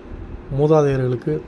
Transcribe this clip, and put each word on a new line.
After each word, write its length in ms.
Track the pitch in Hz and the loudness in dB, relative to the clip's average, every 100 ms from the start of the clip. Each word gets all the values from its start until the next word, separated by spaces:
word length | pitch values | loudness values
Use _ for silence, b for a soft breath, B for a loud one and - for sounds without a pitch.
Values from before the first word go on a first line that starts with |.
| - - - - - | -16 -14 -14 -14 -8
மூதாதையர்களுக்கு 840 | 139 151 156 143 135 127 123 151 156 | 0 4 6 4 2 0 -2 -2 -4